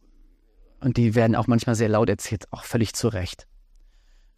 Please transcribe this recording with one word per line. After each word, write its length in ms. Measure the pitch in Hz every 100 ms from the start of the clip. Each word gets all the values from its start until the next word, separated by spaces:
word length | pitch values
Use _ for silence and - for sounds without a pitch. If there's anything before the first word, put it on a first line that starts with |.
| _ _ _ _ _ _ _ _
und 160 | 131 120
die 180 | 117 113
werden 200 | 113 113
auch 120 | 113
manchmal 280 | 117 - 110
sehr 140 | 110
laut 200 | 107 117
erzählt, 420 | 104 - 104 -
auch 120 | -
völlig 300 | - 123 110
zu 140 | - 117
Recht. 400 | 95 87 - - - _ _ _ _ _ _ _